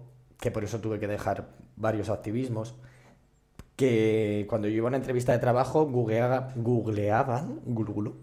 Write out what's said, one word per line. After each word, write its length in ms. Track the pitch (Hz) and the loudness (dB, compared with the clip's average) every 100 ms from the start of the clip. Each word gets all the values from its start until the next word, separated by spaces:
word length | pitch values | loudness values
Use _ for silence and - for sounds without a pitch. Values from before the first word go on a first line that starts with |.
| - - _ - | -20 -20 _ -6
que 100 | 123 | -4
por 140 | 110 | -4
eso 160 | 104 110 | -4 -4
tuve 180 | 110 104 | -4 -4
que 80 | 104 | -4
dejar 440 | 101 101 98 - - - - | -4 -2 -4 -6 -16 -20 -4
varios 320 | 110 110 101 | -2 0 -2
activismos, 640 | 101 - 113 131 110 110 - - - - - _ _ _ - - - | -4 -4 -4 -2 -4 -6 -12 -20 -20 -20 -20 _ _ _ -20 -14 0
que 680 | 135 113 110 110 107 104 101 | 4 6 4 4 2 0 0
cuando 200 | 117 104 | -2 0
yo 60 | 110 | 0
iba 100 | 117 | 0
a 20 | |
una 80 | 135 | 0
entrevista 340 | 123 123 123 | 0 0 2
de 60 | 120 | 2
trabajo, 480 | 123 120 131 156 156 | 4 2 2 2 2
googlea-, 680 | 123 113 110 123 127 127 123 | 2 2 2 2 0 -2 -4
googleaban, 1040 | 117 123 104 104 104 107 135 123 180 311 | 0 0 0 0 2 2 2 -2 -4 -8
gulugulú, 520 | - 117 104 104 107 - | -6 -4 -2 -4 -6 -8